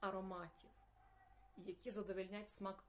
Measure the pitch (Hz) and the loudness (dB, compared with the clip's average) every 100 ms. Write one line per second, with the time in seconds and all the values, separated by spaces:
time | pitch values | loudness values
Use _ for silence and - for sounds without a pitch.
0 | 196 190 190 180 170 - - - - - | 2 4 2 0 -4 -8 -18 -18 -20 -20
1 | - - - - - - 208 180 247 208 | -20 -20 -20 -20 -16 -8 -4 -2 2 2
2 | 190 190 185 208 208 - 196 196 | 4 2 2 0 0 2 2 0